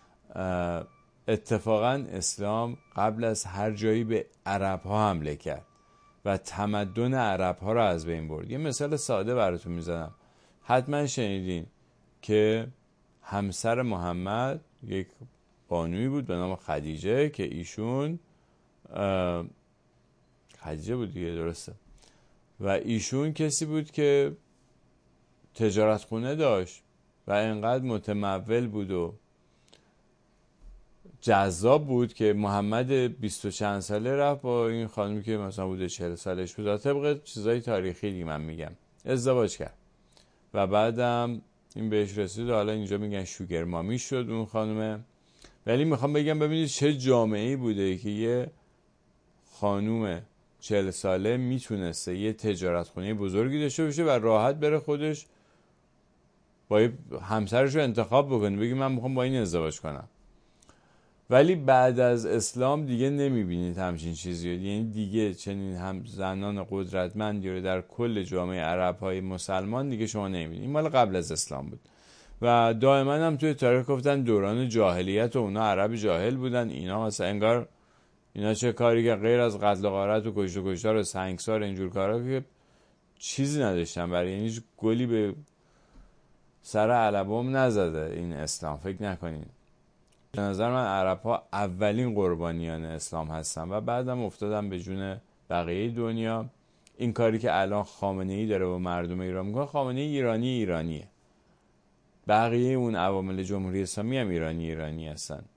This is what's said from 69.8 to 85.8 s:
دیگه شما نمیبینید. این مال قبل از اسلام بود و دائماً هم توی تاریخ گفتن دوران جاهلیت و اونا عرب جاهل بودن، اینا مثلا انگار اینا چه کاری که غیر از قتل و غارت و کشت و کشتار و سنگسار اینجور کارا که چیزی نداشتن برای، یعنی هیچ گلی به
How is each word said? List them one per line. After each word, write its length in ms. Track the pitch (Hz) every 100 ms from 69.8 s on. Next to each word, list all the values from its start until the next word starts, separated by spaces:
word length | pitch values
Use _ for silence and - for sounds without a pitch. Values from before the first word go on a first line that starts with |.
| 139
دیگه 180 | 113 110
شما 200 | 107 98
نمیبینید. 340 | 92 80 87
این 100 | 117
مال 180 | 151 156
قبل 260 | 135 113 95
از 160 | 80
اسلام 380 | 78 - 67 71
بود 100 | - - _ - - - -
و 320 | 120 120 117
دائماً 400 | 113 131 139 135
هم 240 | 151 160 147
توی 160 | 156
تاریخ 360 | 143 123 127 123
گفتن 320 | 139 139 139
دوران 480 | 120 104 98 113 127
جاهلیت 640 | 110 98 87 92 101 120 135
و 40 |
اونا 240 | 107 101
عرب 320 | 110 95 104 117
جاهل 400 | 104 85 101 131
بودن، 340 | 127 123 117
اینا 360 | 67 90 101 110
مثلا 220 | 104 95
انگار 400 | 104 107 120 - _ _ _ _ _ _
اینا 200 | - 104
چه 200 | 107 123
کاری 300 | 107 120 117
که 120 | 117 107
غیر 240 | 110 120
از 200 | 120 101
قتل 260 | 104 98 101
و 40 |
غارت 380 | 98 98 107 110
و 60 | 101
کشت 220 | 95 95
و 160 | 95
کشتار 220 | 90 110 110
و 80 |
سنگسار 600 | 95 95 92 90 - 110
اینجور 260 | 104 95 92
کارا 340 | 95 95 113
که 220 | 123 131 131 _ _ _ _ _ _ -
چیزی 440 | - - 139 147
نداشتن 460 | 117 90 82 87 87
برای، 220 | 87 90
یعنی 120 | 95
هیچ 180 | 113 113 - -
گلی 280 | 113 117 123
به 300 | 113 104 151 147 _ _ _